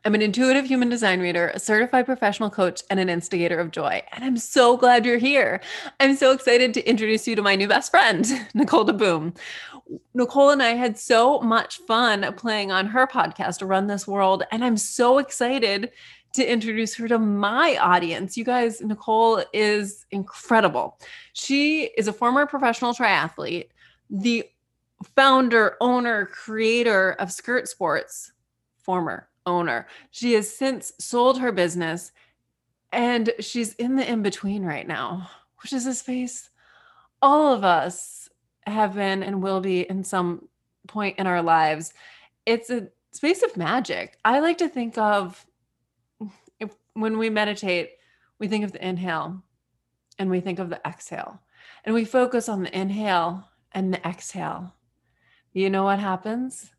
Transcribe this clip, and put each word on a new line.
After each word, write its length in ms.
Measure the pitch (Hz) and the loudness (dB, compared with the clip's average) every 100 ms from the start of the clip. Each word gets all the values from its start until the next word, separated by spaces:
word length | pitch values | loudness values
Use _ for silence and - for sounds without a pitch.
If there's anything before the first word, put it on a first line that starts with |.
I'm 100 | 208 | 0
an 80 | 214 | 2
intuitive 420 | 214 208 262 262 | 2 2 4 4
human 240 | 269 262 247 | 2 0 0
design 300 | 240 208 180 | 2 0 2
reader, 300 | 175 170 170 | 0 0 -2
a 100 | - | -4
certified 480 | - 214 247 254 247 | 0 2 4 2 0
professional 440 | 254 208 202 214 | 0 0 0 -4
coach, 320 | 208 185 - - | 0 -2 -2 -4
and 120 | 190 | -2
an 80 | 185 | 0
instigator 500 | 170 - 185 170 170 | -2 -4 -2 0 -2
of 140 | 170 | -4
joy. 280 | 160 147 90 - | -4 -4 -4 -8
And 120 | - | -8
I'm 120 | 254 233 | -4 -4
so 400 | - 269 240 247 | 0 4 6 6
glad 280 | 254 240 | 6 6
you're 140 | 240 240 | 4 2
here. 420 | 254 285 196 185 - - - _ | 4 2 2 -2 -8 -14 -14 _
I'm 160 | 269 | 2
so 160 | 277 262 | 6 4
excited 420 | 262 - 240 254 | 4 4 4 4
to 140 | 240 - | 2 0
introduce 380 | 226 220 220 - | 2 2 0 0
you 80 | |
to 80 | 214 | 0
my 140 | 202 196 | 2 2
new 100 | 202 | 4
best 240 | 240 - | 2 4
friend, 340 | 349 240 175 220 262 220 | 4 4 2 0 -2 -4
<laughs> 40 | |
Nicole 320 | 220 285 277 208 | 0 4 4 4
DeBoom. 500 | 208 208 165 160 - - - - 269 - - _ | 2 2 2 -4 -10 -16 -16 -16 -20 -16 -18 _
Nicole 360 | 247 247 277 277 | -2 0 6 6
and 120 | 285 | 6
I 120 | 240 | 2
had 220 | 240 247 214 | 2 -2 -4
so 400 | - 226 247 294 | 2 6 6 4
much 380 | 233 226 - - | 2 0 0 -12
fun 540 | - 226 240 208 196 | -2 2 2 2 -2
playing 360 | - 233 214 196 | -6 -4 -2 0
on 160 | 190 196 | -2 0
her 220 | 240 254 | 2 2
podcast, 600 | 254 160 - - 175 190 | 2 -2 -2 -6 -6 0
Run 200 | 190 202 | 0 0
This 180 | 202 196 | -4 -4
World, 380 | 196 190 190 - | 0 2 2 -2
and 120 | 226 | -2
I'm 120 | 247 214 | 0 0
so 420 | - - 240 269 | -2 2 4 4
excited 720 | 277 - 240 262 220 202 233 - - - _ | 2 -4 -2 0 0 -2 -4 -12 -20 -20 _
to 140 | - 262 | -2 0
introduce 460 | 233 220 220 220 | 0 0 -2 -4
her 140 | - 226 | -6 0
to 100 | 233 | 2
my 580 | 214 202 202 240 330 - | 2 0 0 2 2 2
audience. 600 | 175 180 170 165 190 - | 4 4 2 -4 -6 -6
You 80 | |
guys, 360 | 226 247 233 220 | -2 0 0 -2
Nicole 640 | 214 208 - 220 226 214 - | -6 -6 0 4 4 4 0
is 540 | 208 214 208 196 - _ | 0 0 0 -4 -12 _
incredible. 880 | 196 190 - - 226 196 - - _ - - - | -8 -8 -14 2 4 4 0 -6 _ -20 -20 -18
She 540 | - - 277 294 311 - - | -12 -2 2 2 0 -2 -2
is 80 | 208 | -4
a 60 | |
former 340 | 208 240 262 285 | 0 2 2 0
professional 480 | 285 247 233 240 | 0 -2 0 -4
triathlete, 760 | 240 233 175 160 - - 170 - _ _ _ _ | 0 2 2 -2 -6 -8 -8 -10 _ _ _ _
the 360 | 202 226 233 - _ _ _ _ _ - | -4 0 -2 -4 _ _ _ _ _ -2
founder, 640 | - 269 262 247 233 208 - | 4 6 4 4 4 2 2
owner, 460 | 247 247 240 214 190 | 0 2 0 -2 -4
creator 840 | - - 220 220 233 233 196 185 - | -10 -10 -2 0 2 2 2 2 -2
of 100 | 185 | -8
Skirt 380 | - - 247 - | -8 -4 -4 -4
Sports, 640 | - 170 147 - - - _ _ _ _ _ | -6 -2 -2 -6 -18 -20 _ _ _ _ _
former 460 | - 180 160 92 _ _ 180 | -6 -4 -4 -8 _ _ -4
owner. 400 | 175 165 117 - - _ | -2 -2 -4 -8 -20 _
She 220 | - 240 | -6 0
has 200 | 220 208 | 0 0
since 400 | - 269 233 - - | -4 -4 -4 -10 -14
sold 400 | - 240 254 254 | -6 2 2 2
her 140 | 247 | -2
business, 580 | 190 175 175 165 170 - _ _ _ _ _ _ _ _ | 0 -2 -2 -4 -6 -10 _ _ _ _ _ _ _ _
and 400 | 247 240 240 220 233 | -2 0 0 -2 -4
she's 360 | - 240 226 | -6 -6 -6
in 200 | - 240 | -4 -2
the 100 | 269 254 | -2 0
in-between 540 | 233 202 180 196 208 | -2 -2 -2 -6 -4
right 240 | 185 143 - | -4 -6 -6
now, 420 | 143 120 185 180 - _ _ | -6 -6 -8 -12 -20 _ _
which 100 | - | -8
is 140 | 269 247 | -6 -4
a 80 | |
space 560 | 247 - 254 247 - - _ _ _ _ _ _ _ | -6 -6 -6 -6 -10 -18 _ _ _ _ _ _ _
all 320 | 269 294 302 | 4 6 4
of 80 | 233 | 2
us 680 | 196 165 156 180 - - - _ _ _ - | 2 2 0 -8 -16 -20 -20 _ _ _ -6
have 300 | 214 208 196 | -2 -2 0
been 260 | 196 190 | -2 -2
and 180 | 190 196 | -4 -4
will 200 | 190 190 | -2 -2
be 220 | 190 180 175 | 0 -2 -2
in 140 | 190 | -6
some 460 | 185 190 175 170 - _ _ _ - | -4 -2 -2 -4 -12 _ _ _ -12
point 280 | 214 202 190 | -6 -6 -4
in 80 | 190 | -2
our 140 | 180 | 0
lives. 520 | 165 165 156 156 165 _ - - _ _ | 2 4 4 0 -8 _ -20 -20 _ _
It's 240 | - 233 226 | -2 -2 -2
a 200 | 247 185 _ _ | -8 -8 _ _
space 320 | - 294 381 | -4 -2 0
of 120 | 466 185 | 0 -2
magic. 600 | 165 240 220 90 - _ | -2 -2 -2 -6 -8 _
I 160 | 214 262 | 0 2
like 180 | 320 339 | 2 0
to 100 | 330 | -4
think 300 | 262 233 226 | -4 -6 -2
of, 480 | 214 202 185 - _ _ _ _ _ _ _ _ 208 _ _ _ | 0 0 -2 -12 _ _ _ _ _ _ _ _ -18 _ _ _
if, 160 | 220 _ _ | -14 _ _
when 240 | 220 220 220 | -6 -2 -2
we 120 | 226 | 0
meditate, 600 | 214 208 208 196 175 165 _ _ _ _ _ | 0 -2 -2 -2 -2 -4 _ _ _ _ _
we 80 | 208 | -4
think 160 | 214 | -2
of 80 | 208 | -4
the 120 | - | -6
inhale 600 | 185 180 180 160 156 185 _ _ _ _ _ _ _ - | -8 -6 -4 -4 -6 -12 _ _ _ _ _ _ _ -6
and 100 | 190 | -2
we 120 | 185 | -2
think 180 | 185 180 | -4 -8
of 120 | 180 | -8
the 100 | - | -8
exhale, 560 | - - - - - 214 _ _ - - | -10 -12 -14 -12 -12 -16 _ _ -20 -12
and 100 | - | -4
we 100 | 226 | -2
focus 440 | 220 254 247 247 226 | 0 0 0 -2 -4
on 160 | 202 | -6
the 120 | 180 185 | -6 -4
inhale 720 | 190 202 214 180 170 185 - _ _ | -4 -4 0 0 0 -6 -16 _ _
and 240 | 190 190 | -6 -4
the 100 | 185 | -4
exhale. 720 | 165 180 - 190 156 160 180 _ _ _ _ _ _ _ _ | -6 -10 -14 -10 -10 -10 -14 _ _ _ _ _ _ _ _
You 160 | 190 190 | -4 -2
know 120 | 190 | 0
what 160 | 196 196 | 0 0
happens? 720 | 202 185 214 233 262 - - | -2 -6 -6 -6 -8 -12 -20